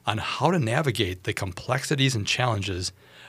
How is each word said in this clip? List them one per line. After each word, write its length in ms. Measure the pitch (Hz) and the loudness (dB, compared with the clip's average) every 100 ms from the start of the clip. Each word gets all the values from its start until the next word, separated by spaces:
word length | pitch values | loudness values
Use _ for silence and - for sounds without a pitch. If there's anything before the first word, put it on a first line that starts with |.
| - | -4
on 100 | 107 | -2
how 340 | - - 147 | -4 2 2
to 80 | 180 | 4
navigate 640 | 110 135 147 107 92 90 | 2 2 2 2 0 -2
the 100 | - | -4
complexities 800 | - 98 - - 131 - 139 135 | -4 -6 -6 -4 -4 0 2 2
and 120 | 117 - | 2 0
challenges 640 | - 123 107 98 90 87 - - - | 0 2 0 -2 -4 -6 -8 -20 -20